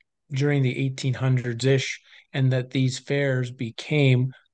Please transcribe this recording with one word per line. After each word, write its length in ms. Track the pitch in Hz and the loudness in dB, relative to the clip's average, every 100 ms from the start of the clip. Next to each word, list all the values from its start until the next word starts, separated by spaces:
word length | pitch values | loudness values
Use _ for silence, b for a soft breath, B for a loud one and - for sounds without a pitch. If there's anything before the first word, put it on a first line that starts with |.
| _ _ - | _ _ -8
during 320 | 135 147 143 | -2 0 2
the 160 | 131 139 | 2 0
eighteen 360 | 135 131 139 | -4 -4 -4
hundreds-ish, 840 | 117 131 127 120 117 131 135 - - b b b | -2 0 0 -2 -2 2 2 0 -10 b b b
and 180 | 143 131 | -2 0
that 200 | 131 127 | 0 -2
these 260 | 139 131 131 | 0 0 -2
fairs 520 | - 143 139 127 123 | -4 -2 0 -2 -4
became 840 | 127 113 - - 151 139 123 131 B B | -6 -10 -8 -2 4 4 4 2 B B